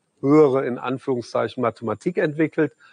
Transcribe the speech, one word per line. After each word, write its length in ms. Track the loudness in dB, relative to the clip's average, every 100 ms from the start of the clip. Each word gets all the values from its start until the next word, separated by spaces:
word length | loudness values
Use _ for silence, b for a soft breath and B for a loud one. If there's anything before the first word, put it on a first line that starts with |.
| _ -4
höhere, 440 | 4 6 6 4 -2
in 120 | -6
Anführungszeichen, 840 | -6 -6 -4 -4 -2 -4 -4 -2
Mathematik 560 | -4 -4 -8 -6 -4 -2
entwickelt. 560 | -4 -2 -4 0 -2 _ b